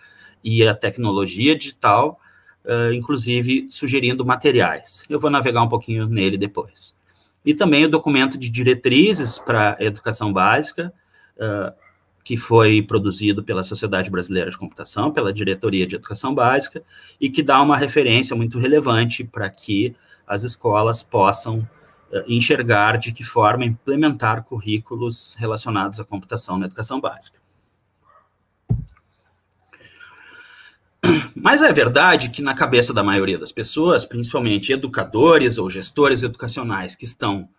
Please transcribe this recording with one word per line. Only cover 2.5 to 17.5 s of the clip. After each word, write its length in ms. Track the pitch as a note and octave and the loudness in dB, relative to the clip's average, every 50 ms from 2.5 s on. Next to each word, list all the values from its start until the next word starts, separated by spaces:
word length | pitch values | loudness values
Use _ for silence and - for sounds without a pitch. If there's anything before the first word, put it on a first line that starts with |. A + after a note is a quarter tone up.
| _ _ _ - | _ _ _ -4
eh, 280 | A#2+ A#2 A#2 A#2 A#2+ | -2 0 0 0 -2
inclusive 720 | B2 A#2+ - D3 C3 A2+ A#2+ A#2+ A#2+ B2 B2+ C3 C3+ C3+ - | -2 -4 -4 -4 -2 -2 -2 -2 0 0 0 0 -2 -2 -4
sugerindo 560 | - - - C3 B2+ C#3 B2 B2 B2 B2+ B2 | -8 -6 -4 -2 0 0 0 0 0 0 0
materiais. 800 | B2 B2 B2 - D3 B2+ A#2+ F#2+ E2+ D#2 D2 - - - - - - | 0 -2 2 2 2 4 4 2 2 0 -4 -10 -14 -16 -16 -10 -6
Eu 120 | D3 D3 | -6 -2
vou 100 | - D3+ | 0 0
navegar 320 | C#3+ C#3+ A#2+ C3 A#2 A#2+ | 0 0 0 0 2 2
um 80 | A#2 A#2 | 2 2
pouquinho 380 | A#2+ A#2 - - A2+ A2+ A2 A2 | 0 -2 -4 -4 -4 -4 -2 -2
nele 280 | A#2 G#2+ F#2+ F#2+ G2 | 0 0 0 0 0
depois. 600 | F#2+ G2+ G2 - - - - _ - - - - _ _ _ _ _ _ _ _ _ _ | -2 -4 -4 -6 -8 -10 -10 _ -20 -20 -20 -20 _ _ _ _ _ _ _ _ _ _
E 80 | C#3 D3+ | -2 0
também 320 | D3 G#3 F3+ D3 C#3+ D3+ | 2 2 2 4 4 4
o 40 | D#3 | 4
documento 500 | D3+ D#3 - D3+ C#3+ C3+ C3 C3 C3 C3+ | 2 0 0 0 2 2 2 0 -2 -6
de 100 | B2+ A#2+ | -8 -8
diretrizes 880 | A#2 A#2+ A#2+ B2 B2+ A#2+ - C3 B2 C3+ E3+ G#3+ G#3 D#3+ C#3 A#2 - - | -6 0 2 2 2 2 2 2 4 6 6 4 4 0 -2 -4 -6 -6
pra 400 | - - A#2+ A2 G#2+ G#2 G#2 - | -4 -2 0 2 2 2 0 0
educação 540 | G#2 G#2+ G#2 - - A2+ A2 - A2+ G#2 G2 | -2 -4 -4 -4 -6 -8 -6 -4 -4 -2 0
básica, 580 | F#2+ F#2 G2+ A2+ C#3 D3+ - - - E3+ F3+ - _ _ _ _ _ _ _ _ - | 2 2 4 2 2 0 -4 -6 -8 -8 -10 -10 _ _ _ _ _ _ _ _ -8
eh, 360 | A2 A2 G2+ G#2 F#2+ - - _ _ _ _ _ _ _ _ _ _ | -6 -6 -4 -4 -6 -8 -10 _ _ _ _ _ _ _ _ _ _
que 120 | - A#2+ | -8 -8
foi 460 | A#2 - - A#2 A2+ A2 G#2+ G#2+ G#2+ | -6 -2 4 6 6 6 6 6 4
produzido 600 | G#2 - A2+ G#2+ G2 G#2 F#2 F#2+ G#2+ G#2 G2+ G2+ G2+ | 2 0 -2 -2 -2 -2 -4 -2 -2 -2 -2 -2 -4
pela 200 | - G#2+ F#2 F#2+ | -4 -4 -4 -4
Sociedade 460 | - G#2 G#2 - G#2 G2 F#2 F#2 F#2 | -6 -8 -8 -6 -4 -2 -2 -2 -2
Brasileira 400 | F#2+ F2+ F2+ F#2 G2 F#2 E2+ E2+ | -4 -6 -4 -4 -4 -4 -4 -4
de 80 | F2+ - | -6 -12
Computação, 540 | F#2+ E2 - - D#2 - - G#2 A2 D3+ | -14 -16 -14 -16 -16 -10 -6 -4 -4 -2
pela 200 | D3+ D#3 A#2+ G2 | -2 -2 -2 -2
Diretoria 540 | G2 G#2 G#2 F#2+ F#2+ F#2+ - A2 F#2+ F#2+ F#2 | -2 -2 -2 -4 -4 -2 -2 -2 0 0 -2
de 100 | F2+ F#2+ | -2 -4
Educação 380 | E2+ - - G#2 - - C3 C#3 | -8 -10 -10 -10 -8 -6 -4 -2
Básica, 480 | C3+ B2 A#2+ C3 C#3+ - - - - - _ _ - - - _ _ | 0 2 2 2 2 -2 -4 -8 -14 -18 _ _ -20 -20 -20 _ _
e 80 | - C3+ | -6 -2
que 140 | C3 - D3+ | -2 -2 2
dá 180 | C3+ | 4